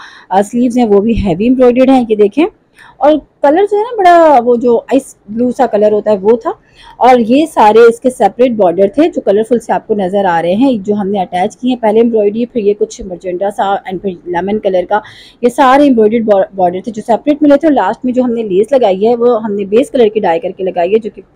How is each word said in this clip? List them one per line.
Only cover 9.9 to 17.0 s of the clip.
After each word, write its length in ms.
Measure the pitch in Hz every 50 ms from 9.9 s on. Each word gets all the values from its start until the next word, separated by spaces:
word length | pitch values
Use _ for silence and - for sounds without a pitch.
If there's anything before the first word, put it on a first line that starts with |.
| 220
नज़र 320 | 202 190 180 196 202 196
आ 140 | 185 165 165
रहे 140 | 160 170 180
हैं, 280 | 208 262 277 254 214 185
जो 120 | 202 208
हमने 260 | 208 202 190 208 202
attach 340 | 180 - - 180 185 214 -
किए 160 | _ - 247
हैं। 100 | 254 240
पहले 200 | 233 214 208 226
embroidery, 440 | 233 233 226 220 208 202 208 226 240
फिर 180 | 240 _ 247 202
ये 120 | 202 208
कुछ 280 | - 220 220 - - 226
magenta 480 | 196 180 170 - 185 180 175 196 202
सा, 320 | 202 - 226 196 202 - -
and 180 | 190 190 170 -
फिर 100 | 202 180
लेमन 460 | 170 _ 175 175 175 185 196 208 214
color 260 | - 202 185 180 180
का, 180 | - 202 214 - - - - - - _ _ -
ये 60 | 247
सारे 360 | - - 285 254 262 277 294
embroidered 380 | 285 262 226 214 208 214 240 220
बॉ-, 300 | 214 208 196 185 - 190
border 260 | 190 185 175 175 185 208
थे, 40 | 240
जो 120 | 208 214